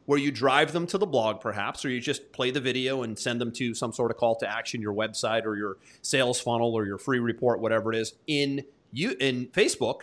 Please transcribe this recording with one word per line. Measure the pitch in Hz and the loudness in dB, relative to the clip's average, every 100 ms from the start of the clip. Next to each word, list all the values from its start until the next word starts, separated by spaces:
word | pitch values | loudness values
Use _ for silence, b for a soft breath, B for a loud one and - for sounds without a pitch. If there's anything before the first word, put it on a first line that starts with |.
| - | 0
where | 143 | 2
you | 139 | 2
drive | 113 131 135 151 | 2 4 6 4
them | 170 170 | 0 -2
to | 190 | 0
the | 196 | 2
blog | 131 110 104 | 2 2 0
perhaps, | 113 101 107 - 143 | -4 -4 -6 -4 -4
or | |
you | 123 | -2
just | 147 135 - | -2 -4 -6
play | - 127 | -2 -2
the | 139 | 0
video | 127 123 127 135 | -2 0 -2 -2
and | 117 104 | -4 -4
send | 127 120 | -4 -2
them | 120 | -4
to | - 123 107 | -2 -4 -2
some | 120 | -4
sort | - 160 | 0 -2
of | - | 2
call | 117 113 | 2 2
to | - | -2
action, | 110 - 120 | -4 -6 -4
your | 104 | -4
website | 104 110 104 113 113 107 | -2 -2 -2 0 0 0
or | 104 | -4
your | 104 95 b b | -4 -8 b b
sales | - 135 123 123 | -2 2 2 0
funnel | 123 117 120 | 0 2 2
or | 113 101 | 2 0
your | 98 | -2
free | - 127 | 0 0
report, | 117 113 123 104 | 0 2 2 2
whatever | 110 110 107 | 2 2 2
it | 113 | -2
is, | 110 - - | -4 -8 -2
in | 143 139 139 - _ _ | 0 0 -2 -8 _ _
you, | 117 208 - | -4 -2 0
in | 135 123 123 | 0 0 -2
Facebook. | - 214 - 117 135 | 2 2 2 -2 -4